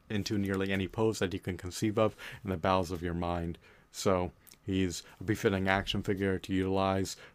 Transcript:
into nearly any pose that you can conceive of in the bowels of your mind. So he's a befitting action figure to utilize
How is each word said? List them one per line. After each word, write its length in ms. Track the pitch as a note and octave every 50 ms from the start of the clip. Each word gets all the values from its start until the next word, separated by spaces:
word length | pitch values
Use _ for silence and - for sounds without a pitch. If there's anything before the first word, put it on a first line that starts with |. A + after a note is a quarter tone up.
| _ -
into 260 | A2 G#2 F#2 - A2+
nearly 340 | G2+ G2 G2 G2 F#2+ G2 G2
any 180 | G2 G2 F#2+ F2
pose 320 | - - A2 A2 G#2+ -
that 120 | G2+ F2+ F#2
you 80 | F#2+
can 160 | - - F2+
conceive 400 | E2+ - F2+ - - A2 A2 G2
of 180 | A2+ A2 G#2+ - - - - - - -
in 60 | F#2
the 80 | F#2 D#2+
bowels 320 | - G2 F#2+ F#2+ F#2 E2
of 120 | F#2+ E2 F2
your 120 | F2+ E2+
mind. 420 | F2 F2 F2 F2 F2 E2+ E2+ E2 - - - - - - _ -
So 400 | - - G#2 F#2+ F2+ F2+ F2+ - _ _ - - - _
he's 360 | G2+ F#2+ F#2+ F#2+ F2+ D#2+ - - - - - F#2+
a 20 |
befitting 440 | F2+ G#2+ - - A2 G2 F#2+ F#2+ F#2+
action 340 | F#2+ G2 F#2+ - - G2+ -
figure 360 | - G2+ F#2 G2 G2 F#2+ F2+
to 120 | - - F#2+
utilize 640 | F#2+ F#2 F#2 F#2+ F#2+ F#2+ F#2+ F#2+ F#2+ F#2+ - - - - - -